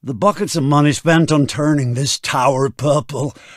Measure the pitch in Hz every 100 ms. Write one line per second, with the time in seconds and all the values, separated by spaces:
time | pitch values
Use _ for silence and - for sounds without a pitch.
0 | - 120 196 202 208 170 135 147 147 135
1 | 160 165 160 151 135 - 147 147 127 120
2 | 139 - - 139 127 131 135 - 135 147
3 | - 135 139 - -